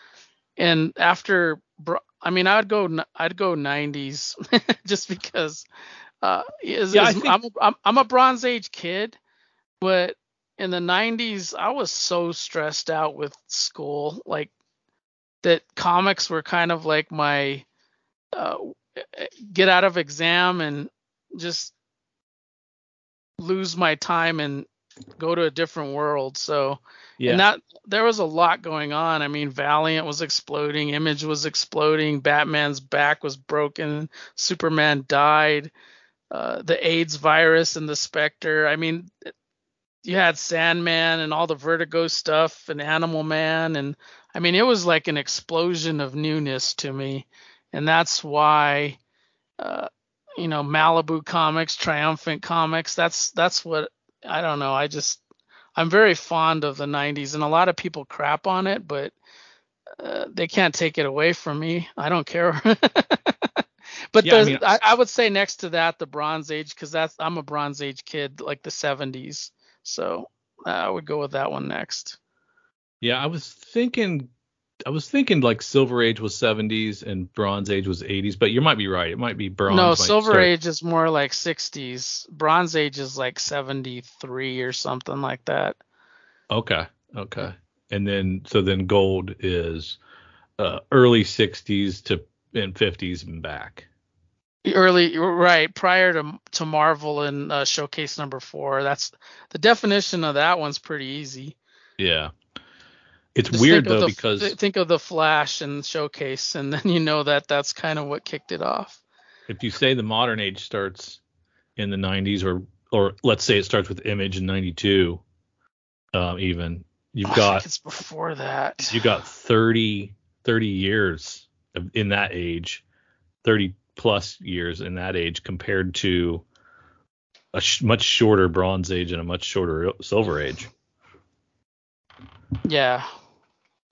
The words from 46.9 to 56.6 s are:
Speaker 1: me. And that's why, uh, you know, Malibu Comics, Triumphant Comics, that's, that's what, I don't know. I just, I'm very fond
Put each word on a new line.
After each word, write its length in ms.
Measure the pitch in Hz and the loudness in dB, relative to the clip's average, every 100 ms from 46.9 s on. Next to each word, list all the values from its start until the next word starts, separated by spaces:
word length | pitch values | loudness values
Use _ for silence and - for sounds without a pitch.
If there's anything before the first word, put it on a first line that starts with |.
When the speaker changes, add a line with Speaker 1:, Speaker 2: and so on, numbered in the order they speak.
Speaker 1:
me. 340 | 135 135 135 - _ - _ _ | -6 -6 -8 -10 _ -20 _ _
And 140 | 143 151 | -4 2
that's 340 | 165 165 - | 2 2 -2
why, 720 | 160 147 151 151 147 143 147 139 _ _ _ _ _ - | -2 2 4 6 4 2 -2 -6 _ _ _ _ _ -12
uh, 300 | - - - - _ _ _ 554 | -10 -8 -10 -14 _ _ _ -8
you 120 | 170 | -6
know, 140 | 151 | -4
Malibu 640 | 143 156 156 165 160 160 | -2 2 4 4 2 -4
Comics, 520 | 151 170 156 156 160 - | -2 0 2 0 -2 -4
Triumphant 680 | - 151 151 156 - 147 | -2 0 0 -2 -4 -8
Comics, 520 | - 170 160 160 156 | -2 0 0 0 -4
that's, 360 | - 170 - - | -2 -2 0 -4
that's 340 | - 175 - | 0 0 0
what, 260 | 170 156 151 - _ _ - | -4 -4 -4 -10 _ _ -8
I 160 | 160 | -4
don't 160 | 170 147 | -2 -2
know. 140 | 139 | -2
I 120 | 135 147 | -2 -2
just, 340 | 147 - - _ _ _ _ _ - | -4 -6 -6 _ _ _ _ _ -2
I'm 120 | 165 | 2
very 260 | 190 214 | 6 6
fond 500 | 165 - 170 160 160 | 4 0 2 2 2